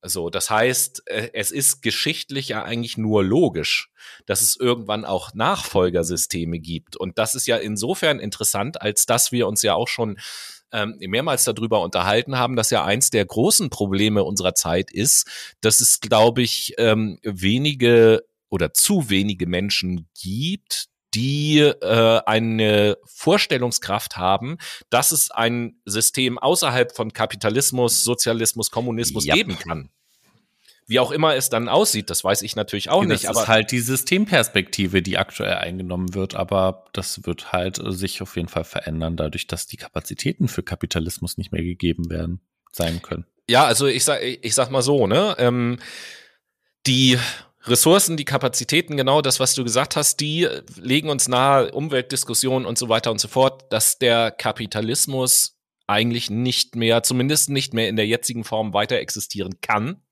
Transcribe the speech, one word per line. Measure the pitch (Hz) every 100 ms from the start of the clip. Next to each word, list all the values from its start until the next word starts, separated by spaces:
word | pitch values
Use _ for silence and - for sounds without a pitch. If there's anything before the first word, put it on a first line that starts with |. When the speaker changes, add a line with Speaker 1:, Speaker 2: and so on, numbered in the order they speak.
Speaker 1:
So, | 90 92 85
das | 87 -
heißt, | 107 123 127 - - -
äh, | 107 117
es | - 101
ist | - - -
geschichtlich | 117 - 151 156 - 139 135
ja | 110
eigentlich | - 117 117 -
nur | 110 107
logisch, | 95 127 156 85 73 - - _ - -
dass | - 101
es | - -
irgendwann | 127 120 101 107
auch | 107 95 -
Nachfolgersysteme | 101 127 190 - 101 90 87 82 87 - 85 82 85
gibt. | 80 82 _ -
Und | 95 -
das | 110
ist | 131 -
ja | 117
insofern | 104 104 113 185 160 139
interessant, | 107 - 104 101 113 170
als | 107 104
dass | - 120 -
wir | 123 110
uns | 104
ja | 107
auch | 90 120
schon, | - 113 101 - - - - _
ähm, | 113 104 67
mehrmals | 92 107 156 131
darüber | - 104 113 110
unterhalten | 87 92 90 107 123 131
haben, | 120
dass | 123 107
ja | 113
eins | 80 107 -
der | 110
großen | 101 - 151 - 170
Probleme | - 101 95 107 104
unserer | 92 98 92
Zeit | 90 82 87 95
ist, | - 120 - - - - _
dass | 110 107
es, | - -
glaub | 107 110 113 120
ich, | 120 - - -
ähm, | 113 110 110 90
wenige | 113 95 95 120 147 139 120 117 113 110 - _ _
oder | 98 78
zu | - - 202 123
wenige | 95 101 92 87
Menschen | 90 101 - 92 90 82 -
gibt, | 95 104 156 196 _ - - _ _
die, | 107 127 143 147 151
äh, | 147 - 87 113 113 113
eine | - 110 113 110 110 104 104 98
Vorstellungskraft | _ - - 202 - 135 120 - - 104 - -
haben, | 90 98 123 165 - - _
dass | 120 143
es | 156 -
ein | - 117 120 117 _
System | - 101 113 - 127 123
außerhalb | 135 175 156 127 120 -
von | 110
Kapitalismus, | - 110 101 110 113 139 123 120 113
Sozialismus, | 117 120 - 113 110 113 107
Kommunismus | - 120 113 113 104 71
Speaker 2:
Yep. |
Speaker 1:
geben | - 196 90
kann. | - 82 69 _ _ _ _ _ _ _ _ _ _
Wie | 117
auch | 123
immer | 147 156 135
es | 131
dann | 113 117
aussieht, | 135 208 107 -
das | 85
weiß | 92 101
ich | 104 -
natürlich | 104 104 -
auch | 175
Speaker 2:
Das | 190
Speaker 1:
nicht, | 101
Speaker 2:
ist | -
Speaker 1:
aber | 117 110
Speaker 2:
halt | 110 107
die | 123
Systemperspektive, | 117 131 - 185 208 160 113 101 90 - 92 92
die | 90 92
aktuell | 98 - 101 92
eingenommen | - 92 92 90 92
wird, | 95 95
aber | - 92 98 95 92 _
das | - 95 - -
wird | 85 -
halt, | 92 92 92
äh, | 107
sich | 92 95 -
auf | 95 -
jeden | 87
Fall | -
verändern, | 80 - - 80 80 82
dadurch, | 76 - -
dass | 82 -
die | -
Kapazitäten | - - - - 139 - 139
für | -
Kapitalismus | - 90 - 85 82 - 87 -
nicht | 92
mehr | 85
gegeben | 85 87 87 82 85
werden, | 82 85 92 _ _ _
sein | - 85 85
können. | - 82 - _ -
Speaker 1:
Ja, | 120 143
also | 113 139
ich | 120
sag, | - 139
ich, | 120 127
ich | 117
sag | 135 123
mal | 131
so, | 123 143 101
ne, | 123 208 180
ähm, | 123 123 120 120 - - - - - _ _ _ _ _ -
die | 131 131 123 120 - - _
Ressourcen, | - 120 156 190 190 160
die |
Kapazitäten, | 139 135 135 - 117 151 170 147
genau | 131 147
das, | 139 -
was | 131
du | -
gesagt | 120 117 151
hast, | - 147 -
die | 151 156 175 67 - -
legen | 98 139 156
uns | 139 127
nahe, | 123 135 139 117
Umweltdiskussionen | - 151 135 123 135 - 117 131 131 127
und | 120
so | 120
weiter | 113 117
und | 110
so | 110
fort, | - 131 135 -
dass | 110 - -
der | 123 117 113
Kapitalismus | - 117 - 110 107 110 135 - 135 127 - - _ _ _ -
eigentlich | 107 117 117 -
nicht | 104 127 123 -
mehr, | 117 113 117
zumindest | - 127 131 151 -
nicht | 139 135
mehr | 113 110
in |
der | 110 107
jetzigen | 117 - 117
Form | 110 110 110
weiter | 98 107 123
existieren | - 107 - 101 92 92
kann. | - 107 117 196 _